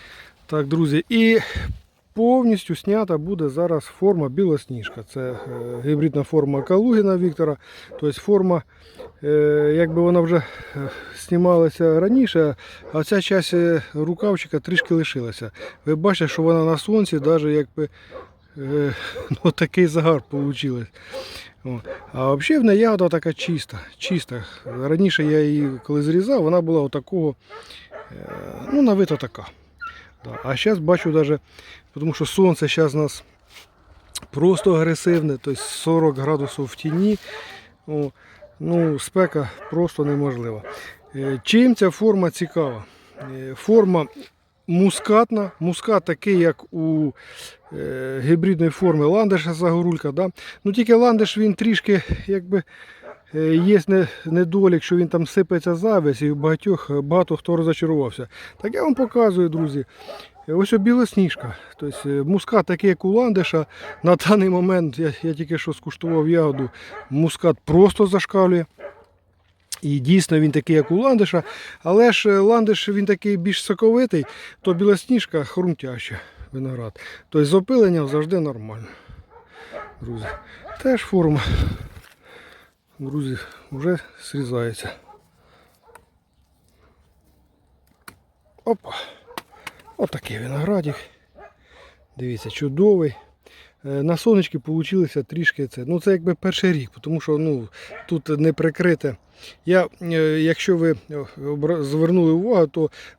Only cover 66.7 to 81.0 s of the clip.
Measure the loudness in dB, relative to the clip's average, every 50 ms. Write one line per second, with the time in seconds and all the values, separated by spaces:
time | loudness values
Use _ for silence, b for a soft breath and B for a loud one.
66.7 | B B B B B B B B 0 0 0 0 0 0 2 2 2 0 _ 4
67.7 | 6 8 8 6 6 4 2 2 2 0 -2 0 2 2 4 4 4 2 0 -4
68.7 | _ -18 -18 -18 -18 -20 _ _ _ _ _ _ _ _ _ _ _ _ _ -18
69.7 | -14 -8 -4 -4 -2 0 2 4 4 4 4 4 2 2 4 2 2 0 0 2
70.7 | 2 2 2 2 2 2 2 4 4 4 2 2 0 -2 -4 B B B B B
71.7 | B B B 2 4 4 6 4 4 2 2 2 4 4 4 4 4 4 2 2
72.7 | 0 0 -2 -4 -2 0 0 0 -2 -2 -2 -2 -2 -2 -2 -2 -2 -2 -4 -4
73.7 | -2 2 2 4 4 4 2 2 0 -2 -2 -4 B B B B B B -2 -2
74.7 | 0 2 4 2 2 2 0 0 0 0 0 -2 -4 -4 -4 -4 -4 -2 -2 -2
75.7 | -2 -4 -8 -12 -12 -12 -12 -12 -14 -14 B B B B B B -10 -10 -8 -8
76.7 | -8 -10 -12 -12 -14 -16 B B B B B B 2 2 2 4 4 2 2 4
77.7 | 4 4 4 4 4 2 0 0 -2 -2 -2 -2 -2 -2 -2 -4 -6 -10 -12 -14
78.7 | -14 -14 -16 -18 B B B B B B -20 _ -20 -20 _ B B B B B
79.7 | B B B -18 -18 -16 -12 -12 -10 -10 -10 -12 -12 -14 B B B B B B
80.7 | -10 -4 -2 -2 -2 -2